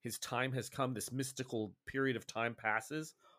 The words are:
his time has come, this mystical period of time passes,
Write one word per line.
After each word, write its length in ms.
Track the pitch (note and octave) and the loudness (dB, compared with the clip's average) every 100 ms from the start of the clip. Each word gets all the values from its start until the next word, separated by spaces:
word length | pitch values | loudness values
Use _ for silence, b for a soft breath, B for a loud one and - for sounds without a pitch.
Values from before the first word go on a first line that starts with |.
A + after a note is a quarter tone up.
his 160 | A#2 - | -6 -4
time 320 | - A#2+ C3 | -2 2 2
has 160 | B2+ - | 0 -2
come, 240 | - C3 | 0 0
this 180 | A2 - | 0 -2
mystical 640 | C3 C3 - B2+ A2+ G#2+ - - | -2 -2 -4 -2 0 -2 -4 -4
period 280 | C3+ C3+ A#2 | 2 2 2
of 120 | - | -2
time 280 | A2 A#2 A#2 | 0 0 2
passes, 600 | A2 A2 - D#3 D#3 - b | 2 2 0 -4 -6 -12 b